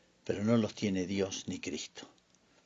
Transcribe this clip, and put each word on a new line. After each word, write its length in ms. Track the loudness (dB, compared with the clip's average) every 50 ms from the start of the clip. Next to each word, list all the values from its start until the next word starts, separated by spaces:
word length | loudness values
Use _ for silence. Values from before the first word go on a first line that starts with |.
| _ _ _ _ -4
pero 200 | -4 -2 2 4
no 140 | 4 6
los 160 | 4 4 2 0
tiene 320 | -2 -2 0 0 0 0
Dios 380 | 0 0 0 0 0 -2 -6 -8
ni 120 | -8 -8 -6
Cristo. 500 | -6 -6 -6 -6 -8 -10 -14 -16 -18 -18 -20 _ _ _ _ _ _ _ _ _ _